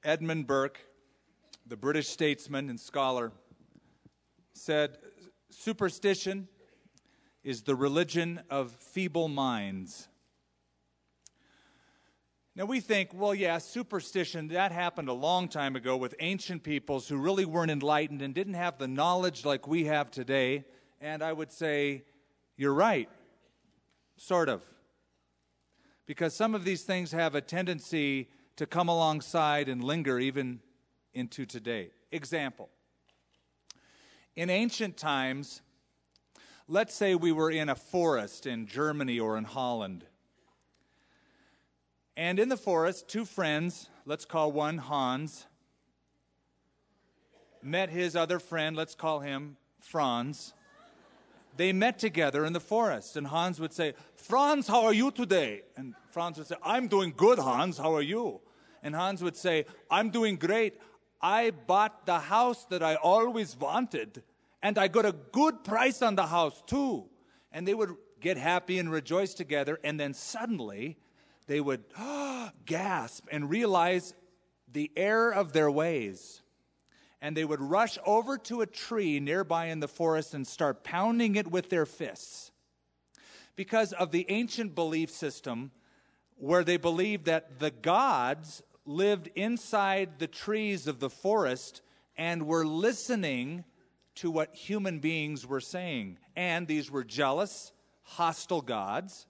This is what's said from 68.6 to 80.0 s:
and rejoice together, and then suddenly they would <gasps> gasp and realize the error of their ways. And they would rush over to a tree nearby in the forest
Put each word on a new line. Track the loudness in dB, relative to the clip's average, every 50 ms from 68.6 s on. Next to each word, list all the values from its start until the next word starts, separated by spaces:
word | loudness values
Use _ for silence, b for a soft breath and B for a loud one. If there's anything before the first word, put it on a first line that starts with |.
| 2 0 -2 0
and | 0 0
rejoice | -2 -2 -2 0 0 0 0 0 -4
together, | -10 -6 -2 -2 -2 0 -2 -4 -4 -4
and | -4 -2 -2
then | -4 -4 -6
suddenly | -8 -10 -10 -8 -6 -4 -4 -4 -4 -4 -6 -8 -8 -8 -10 -10 b b b b b b b b b b
they | -4 -2 -2
would | 0 0 -2 -4 -6 -14 -16
<gasps> | -12 -10 -8 -6 -6 -6 -6 -6 -8 -10 -12 -14 -16 -8
gasp | -6 -4 -2 -2 -2 -2 -2 -4 -6 -10 -14 -12 -8
and | -6 -6 -2 -2
realize | 0 2 2 4 4 4 4 4 2 0 0 -4 -16 -18 _ _ _ _ _ _ _ _ _
the | -10 -6 -6 -6 -4 -2
error | 0 2 2 4 4 4 4 4
of | 2 0 2 4
their | 4 6 6
ways. | 4 4 2 2 0 0 -2 -4 -6 -10 -14 -18 -20 -20 _ _ _ _ _ _ _ _ _ b b b b b b b -8
And | -4 -2
they | -2 0
would | 0 0 -2 0
rush | 2 4 4 4 2 0 -4 0
over | 4 4 4 4 2 -4
to | -6 -4 -6 -2 -2
a | -2
tree | -4 -4 -12 -8 -4 -2 0 0 2 0 0
nearby | 0 0 0 0 0 0 0 -2 0 -2
in | -4 -4
the | -4 -6
forest | -4 0